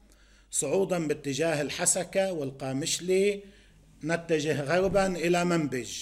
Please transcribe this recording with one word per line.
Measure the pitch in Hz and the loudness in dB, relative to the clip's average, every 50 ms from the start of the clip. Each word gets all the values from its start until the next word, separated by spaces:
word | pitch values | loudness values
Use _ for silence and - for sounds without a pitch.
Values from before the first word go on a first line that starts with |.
| - _ - _ _ _ - - _ _ | -20 _ -20 _ _ _ -20 -20 _ _
صعودًا | - - 165 139 156 190 196 160 180 175 160 147 | -4 -2 0 2 2 2 2 2 0 -2 0 0
باتجاه | 147 143 - 143 135 123 160 165 156 143 147 | -2 -2 -2 -4 -2 0 0 0 2 0 -2
الحسكة | 131 - - 180 170 - 190 185 185 - 190 196 190 180 | -2 -2 0 0 2 2 0 -2 0 0 0 0 0 -2
والقامشلي، | 156 139 135 135 - 143 131 131 135 160 165 - - 165 180 185 190 196 208 202 196 - - - - - - - - - - - - - | -4 -4 -6 -6 -6 -6 -4 -4 -2 -2 -2 -4 -4 0 0 2 4 4 2 0 -2 -8 -14 -20 -20 -20 -20 -20 -20 -20 -20 -18 -10 -4
نتجه | 156 170 165 165 - 165 156 143 156 139 139 143 | -2 -2 -2 0 0 0 2 2 0 0 -2 0
غربًا | 135 165 180 190 190 170 196 190 | 0 2 2 2 2 2 2 2
إلى | 190 180 147 160 175 175 175 175 | 2 0 0 0 2 2 2 4
منبج. | 175 175 165 151 131 131 127 113 - - - | 2 2 2 2 0 -2 -4 -6 -6 -10 -10